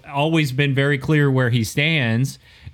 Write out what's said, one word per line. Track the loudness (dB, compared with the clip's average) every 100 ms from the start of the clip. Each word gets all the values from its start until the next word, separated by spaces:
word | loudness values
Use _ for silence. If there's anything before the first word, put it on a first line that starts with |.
| -8
always | -4 0 0 0
been | 0 0
very | 0 0 0
clear | 0 2 2
where | 2 2
he | 0
stands, | -2 -2 0 0 0 0 -2 -6 -20 -20 -20